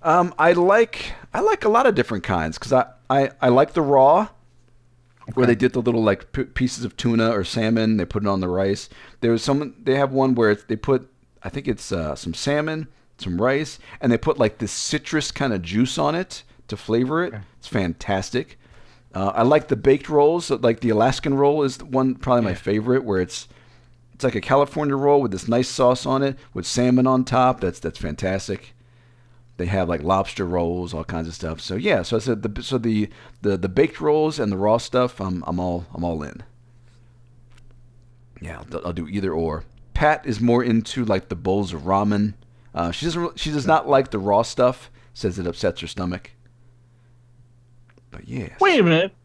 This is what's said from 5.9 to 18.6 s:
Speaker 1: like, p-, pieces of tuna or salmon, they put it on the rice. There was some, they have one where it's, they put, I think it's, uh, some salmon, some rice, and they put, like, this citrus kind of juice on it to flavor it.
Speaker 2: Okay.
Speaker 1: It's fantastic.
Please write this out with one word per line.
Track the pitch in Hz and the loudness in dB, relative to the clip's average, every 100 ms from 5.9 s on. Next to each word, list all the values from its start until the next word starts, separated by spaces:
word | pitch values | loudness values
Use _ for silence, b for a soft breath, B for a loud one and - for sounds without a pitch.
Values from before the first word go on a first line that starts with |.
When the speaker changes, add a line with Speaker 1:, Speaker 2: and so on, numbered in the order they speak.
| 117 | 2
Speaker 1:
like, | 110 98 - | 2 0 -4
p-, | - 127 | -8 -6
pieces | - 127 - | -2 -2 -2
of | 117 - | -10 -4
tuna | 120 113 113 | 0 2 2
or | 110 | 0
salmon, | 90 117 110 113 110 110 | -2 -2 0 2 2 0
they | 87 | -2
put | 107 | -2
it | 101 | -2
on | 98 | -2
the | 92 | -2
rice. | 90 98 - - B B B | 0 0 -2 -6 B B B
There | 117 | 0
was | 117 | 0
some, | - 139 147 - | 0 -2 -2 -6
they | 120 | -2
have | 135 139 | 0 2
one | 135 135 | 2 2
where | 120 113 | 4 4
it's, | 104 | 2
they | - 110 | -2 -6
put, | - 131 - _ _ _ | 0 0 -2 _ _ _
I | 98 | -10
think | 135 139 | -8 -6
it's, | 107 - | -6 -6
uh, | 92 78 67 | -6 -4 -6
some | 87 | -8
salmon, | 80 - 147 156 156 156 - _ _ | -6 -2 -2 -2 -6 -10 -16 _ _
some | 190 87 | -8 -2
rice, | 120 139 151 - B B | 0 0 -4 -12 B B
and | - | 0
they | 117 | 2
put, | 160 143 | 2 2
like, | 110 - | 0 0
this | 110 | -8
citrus | - - 151 - 156 143 | -6 -4 -4 -2 -4 -4
kind | - 139 | -4 -4
of | 101 | -4
juice | 82 101 123 - | -4 0 0 0
on | 147 160 | -2 -2
it | 185 - - b - | -6 -12 -20 b -14
to | 104 | -12
flavor | - 113 127 156 | -2 -2 0 -2
it. | 180 | -4
Speaker 2:
Okay. | 107 98 _ | -8 -18 _
Speaker 1:
It's | - | -6
fantastic. | 110 90 82 - 95 - 123 - - | -4 -4 -6 -4 -4 -2 -6 -6 -16